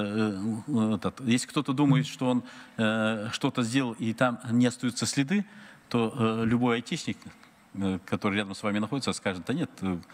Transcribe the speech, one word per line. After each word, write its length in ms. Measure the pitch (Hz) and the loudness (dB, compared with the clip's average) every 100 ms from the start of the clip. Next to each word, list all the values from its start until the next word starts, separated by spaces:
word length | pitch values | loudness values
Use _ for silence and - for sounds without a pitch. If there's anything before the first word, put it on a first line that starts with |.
| 101 107 107 95 107 110 - | 0 0 0 -2 -4 -4 -2
э, 280 | 113 110 104 | 0 0 0
этот. 240 | 92 - | -4 -4
Если 280 | 127 120 - | -2 -2 0
кто-то 240 | 156 - | -2 0
думает, 360 | 131 143 127 147 | 4 6 6 4
что 180 | - 127 | -2 0
он, 180 | 123 - - - - | 0 -2 -16 -10 0
э, 500 | 107 110 107 110 104 | 0 2 0 0 -4
что-то 300 | - 135 - | -2 -2 0
сделал 320 | 113 135 123 113 | 0 2 0 -2
и 120 | 113 | -2
там 260 | 110 127 120 120 | 2 2 0 0
не 160 | 117 123 | 4 4
остаются 400 | - 123 - 117 | 2 -4 -2 -2
следы, 400 | - 139 202 196 - - - - | 0 2 0 -2 -10 -20 -20 -4
то, 240 | 120 113 - | 0 0 2
э, 280 | 110 113 113 | 0 2 2
любой 320 | 120 123 117 | 4 4 2
айтишник, 400 | - 170 - - - - - - _ 98 | -2 -6 -6 -8 -10 -20 -20 -20 _ -4
э, 240 | 98 92 - | -2 -2 -4
который 340 | 110 107 101 | -4 0 -2
рядом 160 | 98 95 | -2 -4
с 80 | |
вами 160 | 107 104 | -2 -2
находится, 340 | 104 139 107 | -2 -2 -4
скажет: 320 | - 101 92 85 | -4 -4 -4 -4
«Да 80 | |
нет, 160 | 147 147 - | -4 -4 -4
э, 160 | 95 87 - | -4 -4 -6